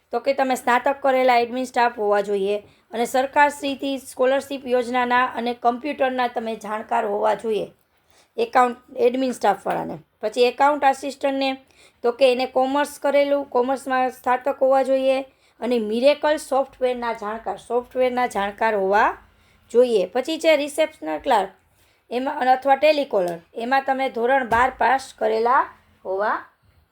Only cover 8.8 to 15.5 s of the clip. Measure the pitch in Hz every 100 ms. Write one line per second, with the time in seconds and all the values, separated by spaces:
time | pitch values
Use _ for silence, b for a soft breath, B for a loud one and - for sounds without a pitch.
8.8 | - 254 240 247 262 240 214 196 202 170
9.8 | 165 170 - _ 214 233 247 240 277 294
10.8 | 277 269 285 262 277 269 269 262 _ b
11.8 | b b - 240 269 247 254 262 262 285
12.8 | 285 - 285 277 285 285 277 247 247 269
13.8 | 269 262 254 247 - 254 277 269 262 269
14.8 | 262 269 262 262 269 b b